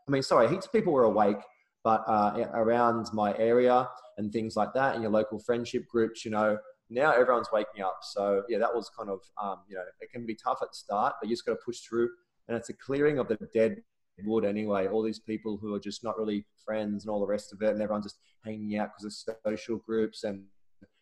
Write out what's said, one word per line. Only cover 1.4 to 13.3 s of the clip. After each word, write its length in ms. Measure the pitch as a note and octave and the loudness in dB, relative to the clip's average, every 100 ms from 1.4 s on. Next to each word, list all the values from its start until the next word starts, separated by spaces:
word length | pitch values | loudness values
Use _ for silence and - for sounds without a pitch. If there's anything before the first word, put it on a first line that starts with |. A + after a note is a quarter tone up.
| - _ _ _ | -6 _ _ _
but, 200 | A2+ A2 - | 2 2 2
uh, 260 | G#2+ G#2 G#2+ | 2 2 0
a-, 140 | A#2 A#2 | -2 0
around 520 | A2+ A#2+ A#2+ A2+ G2 | 2 4 4 2 -2
my 240 | G#2+ G#2 G2 | 0 0 2
area 500 | A2+ A#2+ B2 B2 C3 - - - | 4 6 6 4 2 -8 -16 -8
and 140 | G#2 | -6
things 240 | A2+ A2 A2 | -4 -4 -2
like 180 | G#2 | 0
that, 220 | B2+ C3+ A2 | 2 0 0
in 60 | |
your 100 | A2 | 2
local 260 | G#2+ G#2+ G#2+ | 2 0 -4
friendship 440 | - A#2+ A#2 B2 - | -2 -2 -2 -6 -2
groups, 380 | A#2 A2+ A2+ A#2 | 0 0 -2 -4
you 60 | |
know, 260 | G#2+ G#2+ G#2+ - - - | 0 2 0 -4 -20 -8
now 220 | A#2 D3+ | 0 4
everyone's 380 | B2 B2+ A#2+ A2 | 6 4 2 2
waking 320 | G#2+ G#2+ G#2 | -2 -2 -4
up. 160 | F#2+ D#2+ | -6 -6
So 420 | - G2+ G2+ G2 G2+ | -8 -2 0 0 0
yeah, 80 | G#2+ | 0
that 140 | A2+ | 0
was 160 | A#2 G#2 - | -2 -6 -12
kind 120 | G#2 | -10
of, 100 | F#2+ - - | -10 -12 -10
um, 160 | G2+ F#2+ G2 | -8 -8 -12
you 80 | F#2+ | -12
know, 80 | F#2 - | -12 -14
it 100 | A2 | -16
can 140 | B2 A2+ | -12 -10
be 100 | G#2+ | -6
tough 240 | B2+ B2+ | -4 -4
at 80 | B2 | -6
the 60 | - | -10
start, 400 | - G2+ B2+ - | -4 0 0 -2
but 80 | G#2+ | -4
you 60 | A#2 | -4
just 100 | - | -4
gotta 140 | A2 | -6
push 160 | - A#2 | -6 -12
through. 300 | - A#2 A#2+ A#2+ _ _ - | -6 -2 -2 -4 _ _ -6
And 100 | A#2 | -6
it's 120 | - | -6
a 40 | |
clearing 460 | A2 - C#3 D3 C#3+ | -12 -4 2 2 2
of 80 | |
the 100 | A2+ | 0